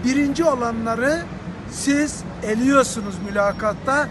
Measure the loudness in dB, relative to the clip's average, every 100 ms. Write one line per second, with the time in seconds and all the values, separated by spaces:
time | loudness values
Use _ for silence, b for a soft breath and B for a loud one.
0 | 2 2 2 4 2 4 0 -2 -2 0
1 | 0 0 -4 -10 -10 -12 -12 -4 0 2
2 | 0 -4 -10 -6 -2 2 4 6 4 -2
3 | -6 -8 -4 0 0 0 -4 -2 0 0
4 | 0